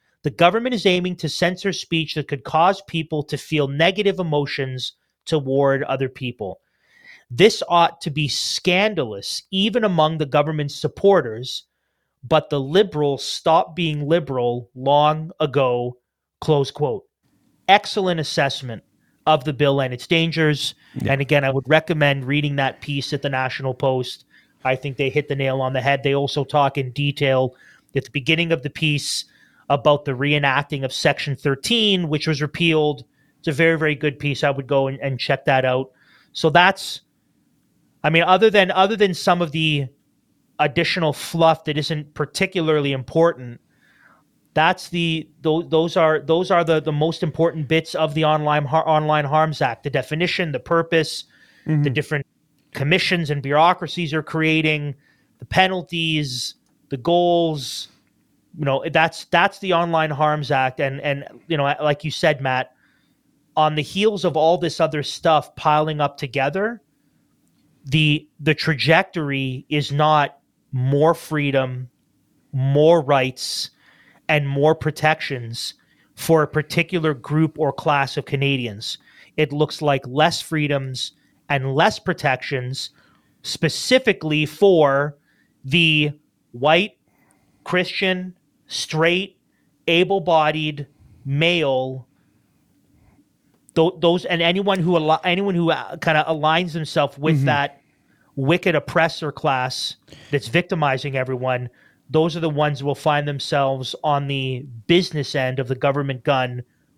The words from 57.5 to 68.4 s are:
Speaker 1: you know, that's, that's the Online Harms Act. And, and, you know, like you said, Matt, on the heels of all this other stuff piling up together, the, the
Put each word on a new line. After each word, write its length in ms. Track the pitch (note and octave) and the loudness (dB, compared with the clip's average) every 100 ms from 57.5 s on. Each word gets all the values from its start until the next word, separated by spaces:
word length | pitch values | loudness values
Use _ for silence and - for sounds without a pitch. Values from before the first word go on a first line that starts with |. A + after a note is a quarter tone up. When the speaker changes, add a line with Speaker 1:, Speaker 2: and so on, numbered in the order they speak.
| D3+ A#2+ - - _ _ _ _ _ _ E3 | -2 -8 -12 -14 _ _ _ _ _ _ -6
Speaker 1:
you 80 | C#3 | -2
know, 180 | C3+ E3 | -2 0
that's, 340 | D#3+ D#3+ - - | 2 2 0 0
that's 340 | E3+ G3 - | 2 2 0
the 140 | G3 | 0
Online 360 | E3+ E3+ E3 D#3 | 0 2 0 0
Harms 400 | C#3+ D3+ D3+ C#3 | 0 0 0 0
Act. 300 | C3+ C3 - | 0 0 -2
And, 200 | C#3 C#3 | -4 -4
and, 220 | D3 C#3 - - - | -4 -6 -8 -18 -4
you 80 | D#3 | -2
know, 100 | C#3 C#3+ | 0 0
like 240 | D3+ D3 | 0 -2
you 60 | D#3 | -4
said, 320 | - E3 C#3 | 0 0 0
Matt, 320 | C3+ B2+ - _ _ _ _ _ _ _ _ - | 0 -2 -4 _ _ _ _ _ _ _ _ 0
on 200 | D#3 D3+ | 0 0
the 80 | |
heels 420 | - F#3+ G#3+ G#3 F3 | -4 0 0 0 -2
of 100 | D3 | 2
all 220 | D#3+ F3 | 2 2
this 220 | D#3+ - | 0 0
other 240 | D#3+ D3+ | -2 -2
stuff 520 | - - E3+ D#3 - - | -6 -2 2 2 2 -2
piling 460 | D#3+ D3+ D#3 D3+ | 2 2 0 -2
up 160 | C#3+ - | -4 -4
together, 640 | C#3 C3+ C#3 F#3 G#3+ A#3 _ _ _ _ _ _ _ _ _ _ C#3 | -6 -2 -2 -2 -4 -6 _ _ _ _ _ _ _ _ _ _ -2
the, 420 | D#3 D#3 D3+ - | 2 2 0 -4
the 160 | - | -4